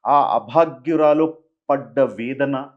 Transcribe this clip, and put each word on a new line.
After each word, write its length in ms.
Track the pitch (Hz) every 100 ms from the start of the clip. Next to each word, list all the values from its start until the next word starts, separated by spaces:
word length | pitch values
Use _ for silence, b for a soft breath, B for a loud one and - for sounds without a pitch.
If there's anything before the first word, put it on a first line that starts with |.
ఆ 140 | 131 143 131 117
అభాగ్యురాలు 880 | 113 151 165 131 160 156 151 151 160 - _ _ -
పడ్డ 320 | 139 120 139 123 104
వేదన 380 | 117 135 139 135 139